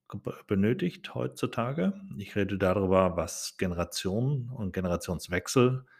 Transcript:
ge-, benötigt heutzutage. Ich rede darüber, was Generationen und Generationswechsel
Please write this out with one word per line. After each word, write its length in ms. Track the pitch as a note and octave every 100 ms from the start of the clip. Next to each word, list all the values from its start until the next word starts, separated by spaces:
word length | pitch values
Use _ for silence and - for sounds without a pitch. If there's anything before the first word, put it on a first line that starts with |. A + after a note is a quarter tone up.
| _
ge-, 100 | G2 - - -
benötigt 680 | G2 G#2 B2+ F3 - - B2+
heutzutage. 800 | B2+ - B2 - A#2 D3+ F#3+ G3 - -
Ich 180 | - G#2
rede 220 | G2 F#2+
darüber, 580 | F#2+ G2 F#2+ F#2+ F#2 F2
was 400 | D#2+ - - -
Generationen 920 | F#2 F2 E2+ - F#2+ G#2 C3 C#3+ A#2+
und 240 | B2+ G2
Generationswechsel 1120 | F#2+ F2+ E2+ - E2 - F2 - C3+ B2 C3 - _